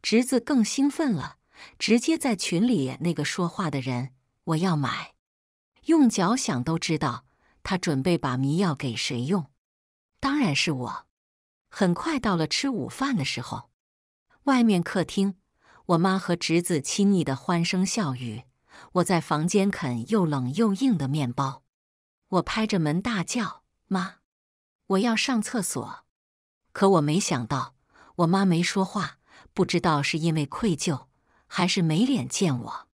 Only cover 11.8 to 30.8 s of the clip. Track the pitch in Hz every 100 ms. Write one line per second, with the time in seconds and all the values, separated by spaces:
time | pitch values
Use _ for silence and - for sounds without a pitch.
11.8 | 190 175 - 294 220 180 156 - 277 226
12.8 | 127 - 277 233 131 - - 113 - _
13.8 | _ _ _ _ _ _ - 262 233 185
14.8 | 165 196 170 - 196 185 _ _ _ -
15.8 | - 165 190 190 - 170 - 165 170 165
16.8 | - - 196 190 139 131 - 175 170 180
17.8 | 190 - 156 123 123 110 - _ _ -
18.8 | - 180 170 175 - 151 165 202 190 190
19.8 | 139 120 120 220 170 143 123 147 226 196
20.8 | 269 190 135 151 131 120 135 135 _ _
21.8 | _ _ _ _ _ 190 - - 220 196
22.8 | 151 160 226 214 165 247 262 - _ _
23.8 | _ 190 180 - _ _ _ _ _ _
24.8 | _ 190 240 226 - 247 208 240 180 135
25.8 | 113 - _ _ _ _ _ _ _ -
26.8 | 196 185 147 160 - 139 117 139 113 _
27.8 | _ _ - - 165 190 196 165 175 202
28.8 | 185 208 156 - _ - - - 185 170
29.8 | 170 151 139 165 165 160 139 - 226 147